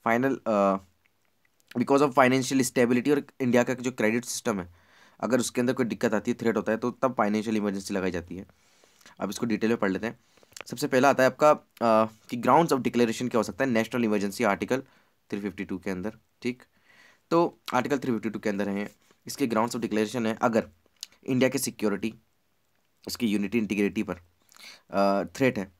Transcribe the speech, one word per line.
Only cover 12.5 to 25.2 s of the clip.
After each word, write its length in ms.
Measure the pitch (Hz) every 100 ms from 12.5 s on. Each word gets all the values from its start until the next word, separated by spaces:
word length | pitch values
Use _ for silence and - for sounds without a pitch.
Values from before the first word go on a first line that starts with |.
| 143 170
of 80 | 139
declaration 520 | 120 120 117 110 123
क्या 80 | 117
हो 60 |
सकता 220 | 104 92
है 60 | 135
नेशनल 320 | 113 110 127
इमरजेंसी 400 | 113 104 101 98
आर्टिकल 400 | 110 95 101 127 135 _ _ _ _
थ्री 120 | 101
फिफ्टी 240 | 101 90
टू 120 | 92 95
के 140 | 98
अंदर, 220 | 90 92 - _ _
ठीक? 220 | 120 123 - _ _ _ - _ _
तो 280 | 170 170 - -
आर्टिकल 240 | 127 120 139
थ्री 140 | 131
फिफ्टी 180 | 110 110
टू 100 | 104
के 100 | 110
अंदर 200 | 98 101
है, 260 | 98 104 _ _ _ -
इसके 200 | - 135
grounds 280 | 110 117
of 60 | 120
declaration 440 | 110 107 107 123
है 120 | 110 110
अगर 280 | 123 110 - _ _ _ - _
इंडिया 240 | - 127 127
की 80 | 131
सिक्योरिटी, 580 | 127 - 107 98 110 - _ _ _ _ _ _ _ _ -
उसकी 200 | - 117
यूनिटी, 300 | 101 101 117
इंटीग्रिटी 460 | 104 104 101 98
पर, 120 | 98 90 _ _ _ - - - _
अ, 320 | 98 98 98